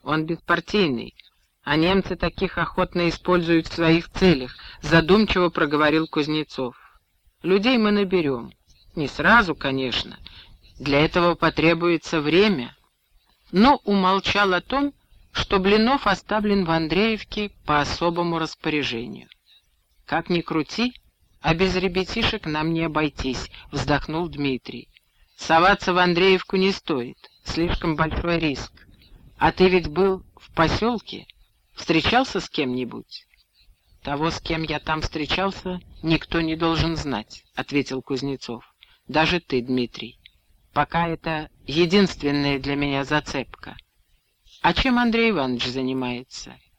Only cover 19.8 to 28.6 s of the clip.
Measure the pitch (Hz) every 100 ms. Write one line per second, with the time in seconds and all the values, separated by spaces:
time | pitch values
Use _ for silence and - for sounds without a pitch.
19.8 | _ _ - 160 - 175 - 160 147 -
20.8 | 247 - _ _ _ _ 156 165 190 180
21.8 | 185 180 180 226 226 214 156 151 156 165
22.8 | 165 151 156 - 131 123 - - - 143
23.8 | 131 143 - 156 170 143 143 127 - 123
24.8 | - _ _ _ _ _ - 165 185 202
25.8 | - 180 180 170 190 185 - 190 190 190
26.8 | - 139 123 - - _ - - 170 -
27.8 | 175 151 160 - 170 170 160 131